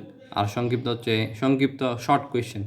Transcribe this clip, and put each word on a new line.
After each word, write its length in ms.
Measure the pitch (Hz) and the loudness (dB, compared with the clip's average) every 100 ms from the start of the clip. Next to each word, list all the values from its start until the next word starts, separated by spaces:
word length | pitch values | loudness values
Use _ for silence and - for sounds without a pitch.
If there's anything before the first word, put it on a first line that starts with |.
| - - - - | -4 -18 -8 -2
আর 80 | 107 | -2
সংক্ষিপ্ত 400 | 123 120 120 120 | 0 0 0 0
হচ্ছে, 260 | 120 - 110 110 - | -2 0 0 0 0
সংক্ষিপ্ত 400 | 135 135 135 - 127 120 | 2 4 2 2 -2 -2
শর্ট 200 | - 143 139 | 2 2 2
কোয়েশ্চেন 300 | 120 113 104 | -2 -2 -6